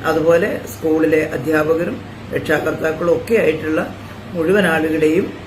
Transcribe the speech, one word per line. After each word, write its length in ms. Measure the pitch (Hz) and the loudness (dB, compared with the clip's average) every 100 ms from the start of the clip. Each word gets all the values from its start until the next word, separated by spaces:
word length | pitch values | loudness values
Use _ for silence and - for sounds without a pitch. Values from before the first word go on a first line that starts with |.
അതുപോലെ 560 | 160 156 160 170 208 - - | 0 2 4 4 2 -4 -8
സ്കൂളിലെ 580 | - 160 156 156 156 156 | -4 0 2 4 2 0
അധ്യാപകരും 640 | 151 135 156 156 160 180 - - - - | -4 0 0 2 0 -2 -6 -12 -16 -6
രക്ഷാകർത്താക്കളും 800 | 143 - 160 160 151 160 156 175 160 | -6 0 0 0 -2 -4 -2 0 0
ഒക്കെ 200 | - 226 | 2 2
ആയിട്ടുള്ള 540 | 156 156 156 156 196 - - - - | 2 0 -2 -2 -4 -10 -14 -16 -10
മുഴുവൻ 340 | 180 160 208 185 | -2 2 4 2
ആളുകളെയും 600 | 160 156 156 156 170 - - | 2 0 2 4 2 0 -8